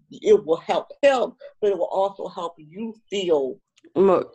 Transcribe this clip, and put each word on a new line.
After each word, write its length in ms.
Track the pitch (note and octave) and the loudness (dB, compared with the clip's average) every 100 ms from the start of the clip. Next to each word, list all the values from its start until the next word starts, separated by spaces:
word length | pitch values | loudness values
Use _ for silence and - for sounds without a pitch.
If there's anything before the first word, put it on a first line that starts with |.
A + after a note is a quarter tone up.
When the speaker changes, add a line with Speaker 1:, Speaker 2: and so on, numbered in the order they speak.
| _ | _
Speaker 1:
it 340 | - F#3+ G3+ | -6 4 4
will 140 | - E3 | 4 -4
help 300 | - F3 - - | -2 -4 -4 0
him, 300 | C#4 C4 A3+ - - _ | 2 2 -2 -6 -20 _
but 100 | G#3 | -2
it 80 | F#3 | 0
will 80 | - | -2
also 400 | F#3+ G3 F#3+ F3+ | -2 -2 -4 -12
help 260 | F3+ E3+ - | -10 -10 -12
you 360 | D3+ F3+ A3+ G#3+ _ | -20 -12 -12 -12 _
feel 480 | G3 F3+ D3+ C3 - _ _ _ - | -6 0 0 0 -8 _ _ _ 2
Speaker 2:
Mo-, 280 | F#3+ F3 - | 4 4 0